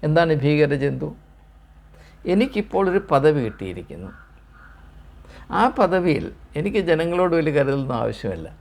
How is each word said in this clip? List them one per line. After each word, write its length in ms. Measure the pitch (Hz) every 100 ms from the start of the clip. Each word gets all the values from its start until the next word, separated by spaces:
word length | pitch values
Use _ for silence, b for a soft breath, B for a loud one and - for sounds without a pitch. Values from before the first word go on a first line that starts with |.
| 156
എന്താണ് 260 | 156 170
ഈ 60 | 151
ഭീകര 300 | 139 147 151 143
ജന്തു? 260 | 139 131 151 - - - - - - - - b b b -
എനിക്കിപ്പോൾ 500 | 185 254 208 208 190 190
ഒരു 100 | 185 196
പദവി 300 | 143 143 151 117
കിട്ടിയിരിക്കുന്നു. 640 | - 95 90 87 76 95 - - - - - - - - - - - B B B 185
ആ 20 | 233 -
പദവിയിൽ 460 | 196 185 175 147 82 - - 147
എനിക്ക് 200 | 185 208 170
ജനങ്ങളോട് 440 | 160 170 175 180 165
വലിയ 140 | 156 147
കരുതലൊന്നും 380 | 139 139 135 123
ആവശ്യമില്ല. 460 | 113 110 107 87 80 -